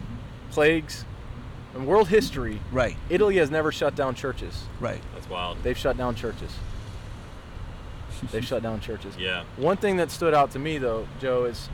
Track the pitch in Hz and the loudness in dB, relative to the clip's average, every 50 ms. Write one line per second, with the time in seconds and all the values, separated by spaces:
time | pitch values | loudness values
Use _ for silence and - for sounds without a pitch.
0 | - - - 123 - - - - - - - 156 147 156 165 165 151 - - - | -8 -8 -8 -10 -10 -10 -12 -12 -12 -2 2 6 6 6 6 4 2 -4 -8 -10
1 | - - - - - - - - - - - - - - - 127 131 135 180 214 | -10 -10 -10 -10 -10 -10 -10 -10 -10 -10 -12 -12 -12 -10 -8 -4 0 4 6 6
2 | 214 160 202 214 180 - - 139 123 113 104 104 - - - 127 123 104 - - | 6 8 6 6 6 4 0 -2 -2 -2 -4 -4 -4 0 2 2 2 2 0 -2
3 | - - 165 185 214 202 196 185 160 139 156 156 156 156 143 - 165 143 - - | 0 2 4 6 6 6 6 6 4 6 4 2 2 2 2 2 2 2 2 2
4 | 139 131 123 - - 135 123 - - - - - - - - - 123 113 107 - | 0 0 0 -2 -2 -4 -4 -4 -6 -6 -6 -6 -8 -8 -6 -4 -4 -4 -4 -4
5 | - - 110 - - - 95 90 90 87 85 - - 123 123 - - 139 120 120 | -6 -8 -10 -10 -8 -6 -4 -4 -2 -2 -2 -2 0 0 0 2 2 2 2 2
6 | 127 123 117 107 - 113 104 - - 110 - - - - - - - - - - | 0 -2 -2 -2 -4 -4 -4 -6 -8 -8 -8 -8 -6 -6 -6 -6 -8 -8 -10 -10
7 | - - - - - - - - - - - - - - - - - - - - | -10 -10 -12 -12 -12 -12 -14 -14 -14 -12 -10 -10 -10 -10 -10 -10 -10 -10 -10 -10
8 | - - - - 127 120 113 113 120 117 131 113 113 113 110 107 - - 110 101 | -10 -8 -8 -8 -6 -4 -4 -4 -2 -2 -2 -2 -2 -2 -4 -4 -4 -6 -6 -6
9 | 98 98 95 92 92 92 92 87 82 - - 117 131 165 196 202 - 202 190 180 | -8 -10 -8 -6 -4 -2 -2 -4 -4 -8 -4 0 2 2 2 4 2 2 2 2
10 | 170 143 - - 170 165 151 147 139 131 - 135 139 160 156 147 131 120 113 110 | 0 0 0 2 4 6 8 8 6 6 2 -2 -2 -2 -2 0 0 0 0 0
11 | - - - - 131 131 127 123 123 120 117 - - - | -2 -6 -6 -4 0 2 2 2 2 2 0 -4 -6 -6